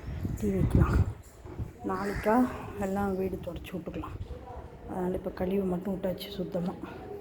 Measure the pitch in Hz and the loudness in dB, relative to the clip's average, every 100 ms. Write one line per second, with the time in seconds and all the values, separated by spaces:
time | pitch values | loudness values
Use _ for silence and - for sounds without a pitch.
0 | - - - - 208 190 180 - 165 - | -8 -4 -4 0 2 4 6 8 8 6
1 | - - - - - - - - 196 185 | 4 0 -12 -16 -12 -8 -8 -4 -2 0
2 | 202 196 208 240 254 - - 202 196 196 | 0 2 4 6 6 2 -8 -4 -2 0
3 | 202 185 190 180 - 165 - 185 170 - | 0 0 -2 -2 -6 -8 -6 -8 -6 -6
4 | - - - - - - - - - 190 | -6 -8 -8 -10 -10 -12 -12 -12 -8 -2
5 | 180 185 185 - 185 196 190 180 202 185 | -2 -2 -4 -2 0 2 2 0 -2 -2
6 | 190 180 - - 170 180 175 - - - | -2 -2 -6 -6 -2 -2 -2 -4 -8 -10
7 | - - | -10 -12